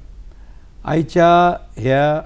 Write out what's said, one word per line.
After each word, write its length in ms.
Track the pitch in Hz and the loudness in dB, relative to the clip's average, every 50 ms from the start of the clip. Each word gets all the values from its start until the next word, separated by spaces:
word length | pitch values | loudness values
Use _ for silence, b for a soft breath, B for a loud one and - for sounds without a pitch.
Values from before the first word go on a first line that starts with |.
| - - - - - - b b b b b b b b b b - | -20 -20 -20 -20 -20 -20 b b b b b b b b b b -8
आयच्या 720 | - 151 165 151 - - 175 170 170 170 175 175 175 175 - - - - | -4 -4 -4 -4 -2 0 2 4 4 4 4 2 2 0 -4 -10 -16 -14
ह्या 460 | - 110 131 131 139 147 151 151 160 - | -6 -4 -2 0 0 0 0 -2 -4 -6